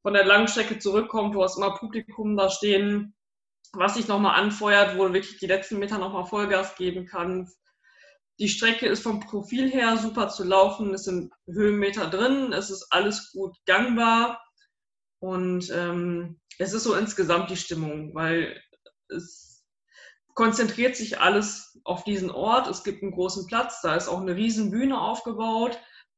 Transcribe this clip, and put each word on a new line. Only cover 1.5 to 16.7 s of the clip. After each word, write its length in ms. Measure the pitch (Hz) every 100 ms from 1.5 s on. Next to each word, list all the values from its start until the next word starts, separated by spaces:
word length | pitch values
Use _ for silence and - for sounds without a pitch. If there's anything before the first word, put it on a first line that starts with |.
| 185
immer 180 | 196 190
Publikum 600 | 220 220 208 - 214 208
da 100 | 190
stehen, 680 | 190 208 196 208 208 208 _ _ _ _ _ _
was 200 | 190 190
dich 140 | 233 214
nochmal 320 | 202 208 -
anfeuert, 560 | 208 208 208 202 202 185
wo 100 | 190
du 60 |
wirklich 260 | 185 190 -
die 80 | 185
letzten 320 | 190 - 208
Meter 200 | 202 208
nochmal 260 | 190 196
Vollgas 500 | 180 208 202 190 190 -
geben 280 | 185 180
kannst. 540 | 180 190 175 185 180 _ _ _ _ _ - _ _ _
Die 100 | 208
Strecke 380 | - 226 226 247
ist 160 | 220
vom 180 | 233 208
Profil 500 | - 208 196 240 262
her 280 | 254 233 226
super 300 | 220 214 202
zu 120 | -
laufen, 500 | 180 190 196 - 208
es 100 | 196
sind 300 | 196 180 180 _ -
Höhenmeter 600 | 180 208 208 202 208 160
drin, 480 | 185 240 277 262
es 160 | 170 202
ist 160 | 190 -
alles 420 | 170 202 208 -
gut 240 | 185 190 185 -
gangbar 760 | 190 247 233 233 226 240 - - _ _ _ _ _ _ _
und, 520 | 185 185 180 180 180
ähm, 720 | 170 175 175 175 170 175 - _ -
es 140 | 190